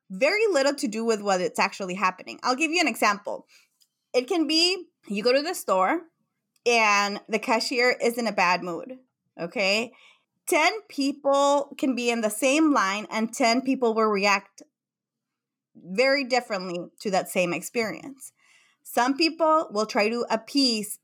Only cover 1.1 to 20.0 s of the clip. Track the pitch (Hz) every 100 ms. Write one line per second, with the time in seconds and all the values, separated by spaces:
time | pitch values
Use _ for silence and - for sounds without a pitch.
1.1 | 214 202 185 165 - 196 - 190 190 185
2.1 | 180 - - 240 254 320 349 294 226 220
3.1 | 202 - 104 - _ _ _ _ _ _
4.1 | 254 254 349 285 320 349 381 - _ -
5.1 | 202 233 269 320 349 - 190 190 339 -
6.1 | _ _ _ _ _ 240 233 214 202 202
7.1 | 202 - 214 254 226 - 247 247 240 240
8.1 | 233 226 202 180 180 175 165 - 254 _
9.1 | _ _ - 170 240 190 214 233 - -
10.1 | _ _ _ - 320 - 427 - - 277
11.1 | 285 277 277 285 285 285 - 285 240 240
12.1 | 233 214 - 262 294 311 247 190 208 208
13.1 | 220 226 - 226 247 254 262 233 220 214
14.1 | 202 202 196 - - - _ _ _ _
15.1 | _ _ _ _ _ _ - 170 196 269
16.1 | 277 247 247 240 196 185 175 175 _ 214
17.1 | 185 185 190 175 160 - 240 220 - -
18.1 | 269 - _ _ _ _ _ - 233 247
19.1 | 269 320 330 311 311 - 208 214 -